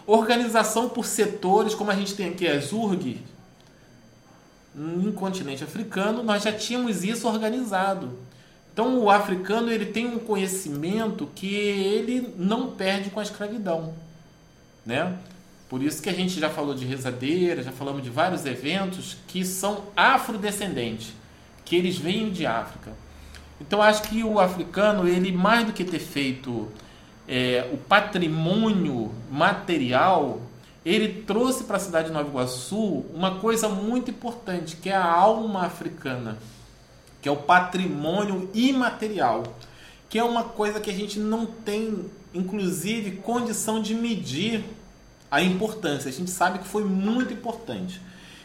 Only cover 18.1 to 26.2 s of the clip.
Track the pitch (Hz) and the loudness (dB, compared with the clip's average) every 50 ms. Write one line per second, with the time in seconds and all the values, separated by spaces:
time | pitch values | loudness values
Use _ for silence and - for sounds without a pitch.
18.1 | 117 143 165 185 180 151 - 139 120 - 127 143 170 196 196 185 185 - - - | 0 0 2 2 2 -2 -4 -4 -6 -4 -4 -2 -2 -2 -2 -4 -6 -8 -10 -12
19.1 | - - - - - 185 185 185 - - - 202 208 196 - - - - - 240 | -14 -14 -16 -8 -4 -4 -4 -2 -4 -2 -2 -2 -2 -4 -6 -6 2 4 6 6
20.1 | 269 262 - - 220 214 190 208 190 - 208 190 - 127 120 113 110 110 - - | 6 6 2 0 -4 -4 -2 -2 -2 -2 -4 -4 -2 -2 -2 -4 -4 -6 -8 -12
21.1 | - - - - - - - - - - - - 170 175 180 - - 127 139 170 | -14 -16 -20 -20 -20 -20 -20 -20 -20 -20 -6 2 2 2 4 2 0 0 -2 -2
22.1 | 196 220 220 214 185 170 156 127 113 117 107 - - - - 110 110 - - - | 0 0 0 -2 -2 -2 -2 0 0 0 -2 -4 -10 -14 -14 -16 -16 -16 -18 -20
23.1 | - - - - - - - - - - 151 143 202 208 208 214 214 214 - - | -20 -20 -20 -20 -20 -20 -20 -20 -18 -18 -6 -2 4 6 8 8 8 6 2 -2
24.1 | 214 226 226 220 214 202 185 185 180 180 175 - - 185 202 214 208 196 180 175 | -2 0 0 2 4 6 6 4 4 0 -4 -4 0 2 4 4 4 4 4 4
25.1 | 180 180 185 196 180 180 180 202 226 233 233 214 - - 190 185 170 147 - - | 4 4 4 2 2 4 6 6 6 6 4 2 0 -2 -4 -2 -2 -4 -6 -4
26.1 | - 143 | -2 0